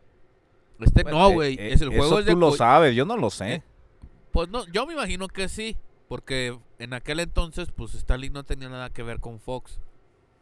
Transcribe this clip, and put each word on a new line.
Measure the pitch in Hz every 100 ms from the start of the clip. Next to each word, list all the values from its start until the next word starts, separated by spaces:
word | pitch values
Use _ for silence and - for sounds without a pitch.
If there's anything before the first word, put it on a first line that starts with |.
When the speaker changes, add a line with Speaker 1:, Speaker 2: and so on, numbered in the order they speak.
| _ _ _ _ _ _ _ -
Speaker 1:
Este | 113 -
Speaker 2:
Bueno, | 143 156
Speaker 1:
no, | 196
Speaker 2:
eh, |
Speaker 1:
güey, | 170 147
Speaker 2:
eh, | 131 107
Speaker 1:
es | 135
el | 143
juego | 110
Speaker 2:
eso | - 160
Speaker 1:
es | 202
de |
Speaker 2:
tú | 175
lo | 160
Speaker 1:
Ko-, | 147
Speaker 2:
sabes, | 117 147 151
yo | 117
no | 160 233
lo | 117
sé. | - 101
Speaker 1:
eh, | 160 - _ _ _ - _ -
pues | 165 170
no, | 233 175
yo | 185 285
me |
imagino | 311 202 180 190
que | - 185
sí, | - 220 - - _ -
porque | 123 - 135 123 123 - -
en | 120
aquel | 123 143 151
entonces, | 170 - 170 175 170
pues | - 110
Stan | - - 127
Lee | 135
no | 139
tenía | 139 139 131
nada | 127 123
que | -
ver | 117 113
con | 117 113
Fox. | - 127 - - - - _ _ _ _